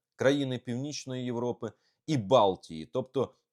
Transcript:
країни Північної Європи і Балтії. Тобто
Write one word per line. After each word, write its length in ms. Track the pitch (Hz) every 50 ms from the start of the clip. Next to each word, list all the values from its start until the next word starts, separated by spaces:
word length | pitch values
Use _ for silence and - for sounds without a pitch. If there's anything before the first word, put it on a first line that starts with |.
| _ _ _
країни 420 | - 113 135 143 147 139 131 127
Північної 680 | 117 - 127 117 123 139 151 139 - - 131 127 127 123
Європи 460 | 123 117 117 123 120 113 - 120 104 - _ _ _ _ _ _
і 100 | - 156
Балтії. 680 | 127 101 95 131 120 104 98 90 - - - 80 78 78
Тобто 480 | - - 131 123 - - 139 113 - _ _ _ _